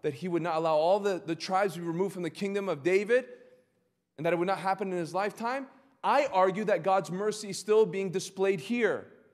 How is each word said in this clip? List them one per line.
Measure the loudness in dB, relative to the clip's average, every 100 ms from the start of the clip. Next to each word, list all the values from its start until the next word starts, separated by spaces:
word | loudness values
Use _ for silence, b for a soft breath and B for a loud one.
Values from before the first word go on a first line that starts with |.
That | -6
he | -6 -4
would | -2
not | -2 0
allow | 2 4
all | 4 2
the, | 2 -2 -4
the | -6
tribes | -2 0 0 -2
to |
be | -4
removed | -2 -2
from | -4
the | -8
kingdom | -4 -4 -2 -2
of | -2
David | 2 2 4 0 0 -14 -20 _ _ _ _ _ _ -4
and | 0
that |
it | 2
would | 0
not | 0
happen | -2 -2 -2
in | -4
his | -4
lifetime. | -2 -2 -4 -6 -6 -8 -18 _ _
I | 2 2 4
argue | 4 4 2 0
that | 0
God's | 2 0 0
mercy | -4 -2 -4 -6
is | -6
still | 2 4 4
being | 0 -2
displayed | -4 -6 -2 0 0
here. | -2 0 2 0 -6 -20 _